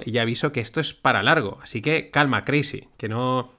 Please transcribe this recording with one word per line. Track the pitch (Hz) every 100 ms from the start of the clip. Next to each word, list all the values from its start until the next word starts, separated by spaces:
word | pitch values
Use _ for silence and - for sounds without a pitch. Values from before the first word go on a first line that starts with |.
| -
y |
ya | 117
aviso | 117 120 151
que | 135
esto | 107 -
es | 151
para | - 135 117
largo. | 110 160 104 -
Así | - 113
que | 127 156 -
calma, | - 143 110 -
Crazy, | 147 139 - - -
que | 110
no, | 113 127 127 120